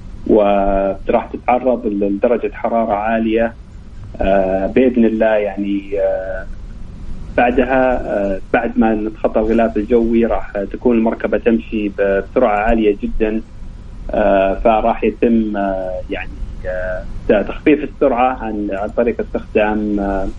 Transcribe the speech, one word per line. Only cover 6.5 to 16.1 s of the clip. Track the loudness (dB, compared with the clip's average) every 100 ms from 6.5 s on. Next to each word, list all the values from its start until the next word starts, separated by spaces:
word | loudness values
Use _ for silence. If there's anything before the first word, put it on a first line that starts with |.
| -10 -12 -12 -12 -12 -10 -10 -4 0
بعدها، | 2 2 2 4 2 0 -2
آه، | -2 -2 -4 0
بعد | 0 2 2
ما | 2
نتخطى | 2 -2 -2 0 2
الغلاف | 2 4 2 0
الجوي | 2 2 4 2
راح | 2 0 -2 -6 -6
تكون | -2 2 2
المركبة | 2 0 -2 0
تمشي | 2 0 0 -4 -4
ب-، | 0 0 0 0
بسرعة | 2 2 2
عالية | 2 2 2 0
جدًا. | -2 0 0 -2 -6 -12 -14 -14 -16 -12 -4
آه، | 0 2 4 2
فراح | 2 2 4 2 0
يتم، | -2 2 2 2 0 -2
آه، | -2 -2 -4 -6 -6